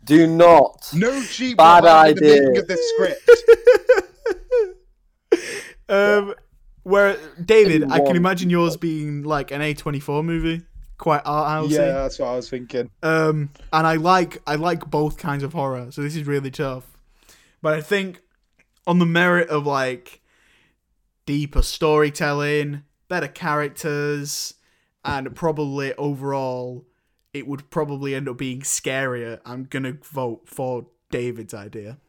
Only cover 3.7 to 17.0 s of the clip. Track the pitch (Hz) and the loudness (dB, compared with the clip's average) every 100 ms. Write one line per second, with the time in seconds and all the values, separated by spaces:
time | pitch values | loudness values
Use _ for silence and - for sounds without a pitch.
3.7 | 453 - 453 - _ 480 359 - 494 392 | 4 4 0 0 _ -8 -8 -2 -2 -2
4.7 | 370 _ _ _ _ _ - - 415 - | -8 _ _ _ _ _ -4 -2 -14 -16
5.7 | - - 196 208 208 202 - _ _ _ | -20 -4 0 2 0 -2 -14 _ _ _
6.7 | _ 180 202 202 190 156 - 175 220 196 | _ 0 2 2 0 -12 -14 4 6 6
7.7 | 156 139 151 139 175 180 185 180 175 170 | 4 2 2 2 2 0 0 0 0 0
8.7 | 156 165 156 151 147 147 147 139 143 151 | -2 -6 -6 -8 -8 -4 -6 -6 -6 -6
9.7 | 143 156 139 143 143 165 165 160 165 - | -6 -8 -8 -6 -6 -4 -4 -4 -6 -12
10.7 | - - - 170 147 - 147 151 156 151 | -20 -20 -8 -4 -2 -2 -4 -2 -4 -2
11.7 | 151 143 135 135 - 127 127 117 127 123 | 0 0 -2 -6 -6 -6 -6 -8 -12 -8
12.7 | 170 - _ 160 160 156 156 143 - - | -8 -8 _ -2 0 0 -2 -6 -12 -4
13.7 | 160 160 165 170 185 170 - - 151 175 | 0 0 0 2 0 0 -8 -8 -4 -4
14.7 | 175 147 151 151 143 160 143 139 170 135 | -6 -6 -4 -4 -6 -8 -8 -8 -8 -8
15.7 | 127 120 139 143 160 143 143 135 127 139 | -8 -12 -10 -8 -8 -6 -6 -6 -8 -8
16.7 | 127 - _ | -8 -16 _